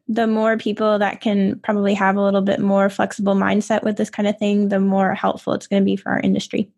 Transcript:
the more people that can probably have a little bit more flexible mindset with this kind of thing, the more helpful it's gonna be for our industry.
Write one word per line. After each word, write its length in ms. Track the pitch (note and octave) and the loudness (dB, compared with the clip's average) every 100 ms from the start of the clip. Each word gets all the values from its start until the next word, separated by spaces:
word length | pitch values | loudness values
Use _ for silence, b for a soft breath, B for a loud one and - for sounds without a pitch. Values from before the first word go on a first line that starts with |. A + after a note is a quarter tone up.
| - | -4
the 180 | A3 | -2
more 320 | A3 A3 A3 A3 | 0 2 0 0
people 400 | G#3+ G#3+ G#3+ G#3 | -2 -2 0 2
that 240 | G3+ - | 0 -2
can 380 | A3+ G3+ F#3+ - | -2 0 0 -2
probably 340 | - G#3 G3 | -2 0 0
have 220 | G3+ F#3+ | 2 2
a 80 | G3+ | 2
little 180 | G3 G3 | 2 2
bit 180 | G3 - | 0 0
more 300 | G3+ G3 G3 | 2 2 2
flexible 460 | G3 G3 - G3 | 0 -4 -2 0
mindset 480 | G3 G3 G3+ - G#3+ | 2 2 0 0 -2
with 140 | A3 G#3 | -2 -2
this 120 | G#3+ | -4
kind 180 | - G#3 | -2 -2
of 100 | G#3 | -2
thing, 300 | G#3 G3+ G3+ | 0 0 2
the 100 | G3 | 2
more 340 | G3 G3 F#3+ | 2 2 0
helpful 400 | G3+ G3 - - | 0 -2 -2 -4
it's 140 | G3+ - | -4 -2
gonna 180 | G3 | 0
be 100 | G3 | 2
for 160 | G3 - | 0 -2
our 80 | - | -2
industry. 520 | F#3+ F#3+ - A3 G3 | 0 -2 -2 -6 -6